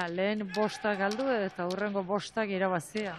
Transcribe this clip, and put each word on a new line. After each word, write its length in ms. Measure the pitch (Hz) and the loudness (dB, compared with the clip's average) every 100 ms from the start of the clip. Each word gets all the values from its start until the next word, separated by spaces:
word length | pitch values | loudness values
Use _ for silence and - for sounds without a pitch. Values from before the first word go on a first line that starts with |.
| 175 | 0
lehen 320 | 175 196 214 202 | 2 2 2 -2
bostak 440 | 208 214 - 214 202 | 2 2 2 0 2
galdu 260 | 196 220 269 | 0 0 0
eta 340 | 240 190 - 175 | 2 0 -2 -2
hurrengo 360 | 185 208 202 | 0 -2 -2
bostak 460 | 180 202 - - 214 | 0 -2 -2 -2 0
irabazia. 600 | 190 190 180 - 214 208 | 2 2 2 -2 -4 -4